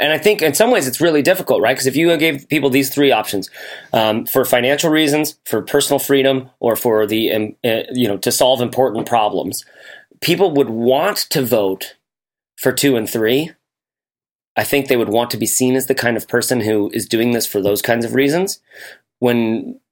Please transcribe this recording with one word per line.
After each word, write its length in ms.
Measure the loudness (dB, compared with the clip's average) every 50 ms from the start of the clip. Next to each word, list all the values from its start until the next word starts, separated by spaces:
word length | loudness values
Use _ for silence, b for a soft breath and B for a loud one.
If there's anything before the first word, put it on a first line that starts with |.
and 120 | 0 0 0
I 60 | 2
think 240 | 2 2 2 2 0
in 120 | 0 2
some 160 | 2 2 2
ways 160 | 2 2 0 -2
it's 120 | -2 0
really 220 | 0 2 2 2 2
difficult, 380 | 2 0 0 0 0 0 2 2
right? 140 | 2 0
'Cause 100 | 0 -2
if 100 | -2 0
you 200 | 2 2 2 2
gave 320 | 2 2 0 0 -2 -4 -4
people 220 | -2 0 0 2
these 200 | 2 2 0 0
three 220 | 0 2 2 4 4
options, 380 | 2 0 -2 -4 -6 -6 B B B B B B B B B 0
um, 340 | 0 2 2 0 -2 -4
for 180 | -2 0 0 2
financial 460 | 2 2 2 2 2 0 0 0 0
reasons, 460 | 2 2 2 2 2 0 -2 -2 -6 _ _
for 160 | -4 -4 -4 -2
personal 360 | 0 0 0 2 2 0 0
freedom, 520 | 0 2 2 2 4 2 0 0 -4 -8 _ _
or 160 | -2 -2 0
for 300 | 0 0 0 2 2 2
the, 260 | 0 0 0 0 0 0
um, 220 | -2 -4 -4 -6 -6 -4
uh, 180 | -2 -2 -2 -4 -4 -4
you 160 | -2 -2 0
know, 80 | -2
to 160 | -2 -2 -2 0
solve 280 | 2 2 2 2 2
important 460 | 0 -2 0 0 0 0 0 -4 -4
problems, 580 | -2 0 0 0 0 -2 -4 -4 -6 -8 -10 B B B B B B B B B B _ _
people 300 | -2 -2 0 2 2 2
would 200 | 2 2 0 0
want 460 | -2 0 0 2 2 2 0 -2 -2 -4 -4 -4
to 120 | -2 -2 0
vote 520 | 0 0 0 0 0 -2 -4 -8 -14 -18 _ _ _ _ _ _ _ _ _ _ _ _
for 160 | -4 -2 -2 0
two 240 | 2 2 2 2
and 120 | 0 0 -2
three. 440 | -2 -2 0 2 2 0 0 -4 -8 _ _ _ _ _ _ _ _ _ _ _ _ _ _ _ _ _ _ _ _
I 80 | -4 -2
think 240 | 0 0 0 0 2
they 80 | 0
would 120 | 0 0 0
want 220 | 0 0 -2 -2
to 60 | -4
be 100 | -4 -4
seen 300 | -4 -2 0 0 2 2
as 100 | 0 0
the 80 | -2 -2
kind 220 | -2 -2 -2 -2
of 100 | -2 -4
person 360 | -2 -2 -2 0 0 -2 -2 0
who 280 | 0 0 0 0 -2 -4
is 140 | -6 -4
doing 240 | -2 0 0 0 0
this 160 | 0 -2 -2
for 140 | -2 -2 -2 0
those 180 | 0 0 0
kinds 240 | 0 0 0 0 -2
of 120 | -2 0
reasons, 420 | 0 2 2 2 0 -2 -4 -6 B B B B B B B B B B _ _ _
when 580 | 0 0 2 2 0 0 -2 -4 -6 -8 -14 -16 _ _